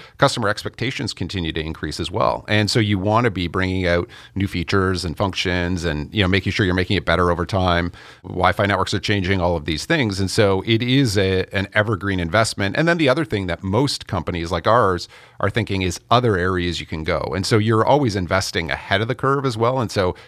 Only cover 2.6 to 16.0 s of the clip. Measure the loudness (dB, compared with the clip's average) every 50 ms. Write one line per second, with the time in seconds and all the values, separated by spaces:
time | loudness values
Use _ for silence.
2.6 | 2 2 2 2 2 2 0 0 0 2 2 2 2 0 0 -2 -4 -4 -2 -2
3.6 | -2 -2 -2 0 0 0 0 0 0 -4 -8 -20 -20 -12 -6 -4 -4 -2 -2 -4
4.6 | -4 0 0 0 2 2 0 -2 -4 -6 -4 -2 -2 -2 -2 -4 -4 -2 -2 0
5.6 | 0 -2 -2 -2 -2 -4 -4 -4 -6 -4 0 0 2 2 2 2 0 0 0 0
6.6 | 0 2 2 0 0 0 0 -2 0 0 2 2 4 2 2 0 -2 -2 0 0
7.6 | 2 2 2 2 0 -2 -6 -10 -20 -20 -20 -20 -14 -10 -4 0 2 2 2 2
8.6 | 2 2 2 0 0 0 -2 -4 -2 0 0 0 2 0 0 2 2 2 0 0
9.6 | -2 -4 -4 -4 -2 -2 0 0 0 0 0 -2 -4 -2 2 2 4 4 4 2
10.6 | 2 0 0 0 2 2 2 2 2 2 2 2 2 2 2 0 -2 -2 -2 -4
11.6 | -4 -2 0 0 0 2 0 -2 -2 -2 -2 0 -2 0 2 2 2 2 0 -2
12.6 | -2 -2 0 0 2 2 2 2 4 2 2 2 0 -2 -2 -4 -2 -2 -4 -4
13.6 | -4 0 0 2 2 0 -2 -4 -8 -4 -4 -4 -4 -4 -4 -4 -4 -2 -4 -2
14.6 | 2 4 4 6 6 4 2 0 -2 -8 -16 -20 -20 -20 _ -4 -2 -2 0 0
15.6 | -2 -2 -2 -2 0 -2 -2 -4